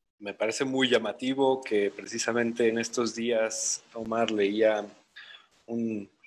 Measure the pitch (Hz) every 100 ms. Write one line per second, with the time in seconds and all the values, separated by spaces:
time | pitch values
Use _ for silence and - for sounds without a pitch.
0 | _ _ 101 - 107 110 135 131 127 117
1 | 107 101 127 135 135 131 - 104 101 -
2 | 98 113 - 117 117 117 113 113 113 -
3 | 117 117 117 113 110 - - - - 117
4 | 110 113 113 107 101 107 110 107 104 -
5 | _ - - - _ _ - 117 113 107
6 | 98 _